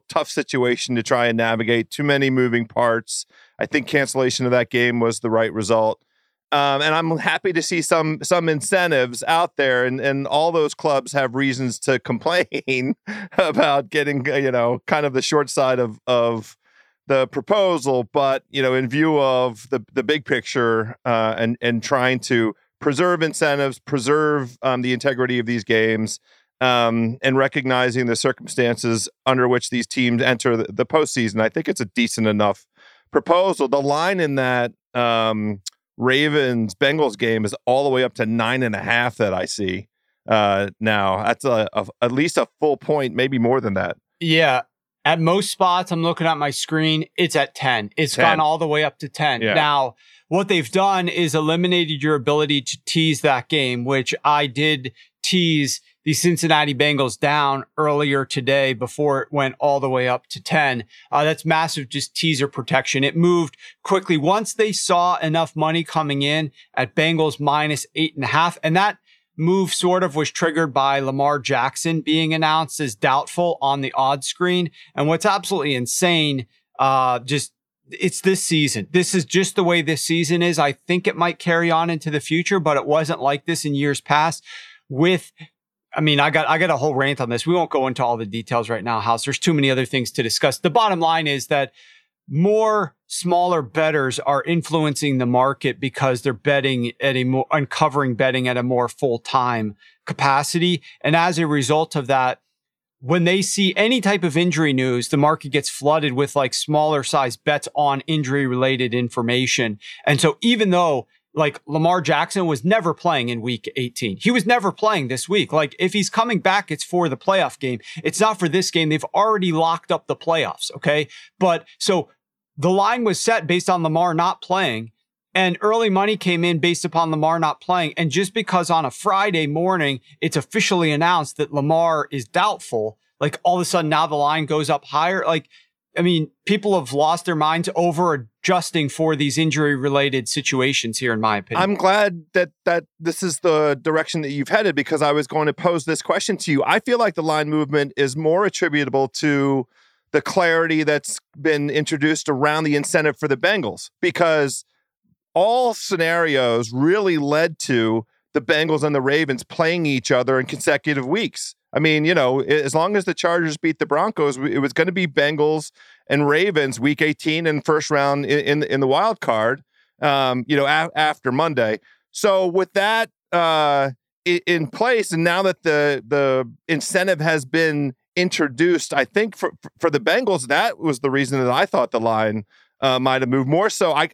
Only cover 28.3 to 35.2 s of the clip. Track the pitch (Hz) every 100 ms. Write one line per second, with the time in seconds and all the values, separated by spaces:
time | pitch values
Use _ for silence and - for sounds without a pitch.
28.3 | - 117 - 120 117 120 113 - _ -
29.3 | 127 123 123 - 123 117 - 123 117 127
30.3 | 120 135 117 - 104 123 156 151 135 113
31.3 | 107 110 160 160 214 107 - 117 - 110
32.3 | 104 104 95 _ _ - _ _ 147 -
33.3 | 175 190 170 135 143 139 147 175 190 156
34.3 | 135 127 123 120 - _ 123 120 113